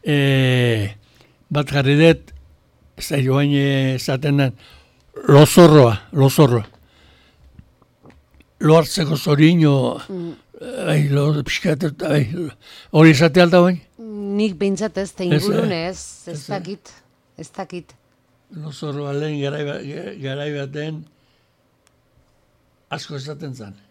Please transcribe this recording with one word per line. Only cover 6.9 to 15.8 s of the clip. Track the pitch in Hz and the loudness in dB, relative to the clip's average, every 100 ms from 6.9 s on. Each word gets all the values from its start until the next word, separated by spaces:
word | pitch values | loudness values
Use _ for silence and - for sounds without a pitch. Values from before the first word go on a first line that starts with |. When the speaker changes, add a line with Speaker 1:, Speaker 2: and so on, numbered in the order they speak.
| _ _ _ _ _ _ - _ _ _ _ - _ _ _ _ _ | _ _ _ _ _ _ -20 _ _ _ _ -20 _ _ _ _ _
Speaker 1:
Lohartzeko | 151 160 151 - 151 156 | 4 4 4 -4 -4 -4
zorino, | - 143 156 175 156 139 123 - - | -2 4 4 4 4 2 0 -6 -10
Speaker 2:
Mm. | 190 170 151 _ - - - - | -12 -12 -14 _ -20 -16 -10 -4
Speaker 1:
bai, | 156 143 | -2 0
lo, | 139 147 147 | 0 0 -2
pixka | 135 - 185 151 | -6 -6 -4 -4
bat, | 160 139 | -6 -6
bai, | - 147 113 175 160 - _ - - | -4 -2 -2 -6 -10 -14 _ -20 -4
hori | 151 160 | 6 6
esate | 143 165 156 | 6 2 4
alta | 175 180 | 4 4
oain? | 175 175 _ _ | 2 0 _ _
Speaker 2:
Nik | 226 208 202 202 214 170 | -16 -12 -6 -4 -4 -2
behintzat | 196 196 214 - | -4 -4 -6 -8
ez, | 196 | -10
te | - 180 | -8 -2
Speaker 1:
Ez, | |
eh? | 151 | -2
Speaker 2:
ingurun | 196 208 220 | 0 -2 -2
ez, | 170 | -4